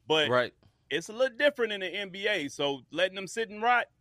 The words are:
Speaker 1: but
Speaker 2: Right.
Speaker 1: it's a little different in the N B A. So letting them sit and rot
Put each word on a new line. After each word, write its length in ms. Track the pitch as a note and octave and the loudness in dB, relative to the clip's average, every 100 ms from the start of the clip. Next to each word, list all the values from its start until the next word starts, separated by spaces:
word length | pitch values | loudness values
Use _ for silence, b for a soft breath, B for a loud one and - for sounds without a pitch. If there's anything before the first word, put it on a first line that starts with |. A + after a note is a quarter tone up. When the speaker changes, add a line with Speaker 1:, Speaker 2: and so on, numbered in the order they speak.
| - | 0
Speaker 1:
but 220 | D#3 C#3+ | 2 4
Speaker 2:
Right. 240 | B2 A2+ - _ _ - | 2 2 -4 _ _ -6
Speaker 1:
it's 180 | D3 E3 | -6 -4
a 40 | |
little 220 | A3 C4 A3+ | -2 -2 2
different 340 | D4 C4+ A3+ | 2 2 -2
in 60 | G3+ | -2
the 60 | F#3 | -6
N 220 | F#3+ G3 | -6 -8
B 180 | F#3+ G#3 | -4 -2
A. 220 | G3 C#3 | -2 -4
So 320 | - C#3+ C#3 - | -2 -2 -2 -6
letting 240 | D3+ F#3+ | -2 -2
them 120 | F#3+ F#3+ | -2 -8
sit 220 | A3+ A3 | -6 -6
and 140 | G#3+ | 0
rot 240 | A#3 A#3+ - _ | 2 2 0 _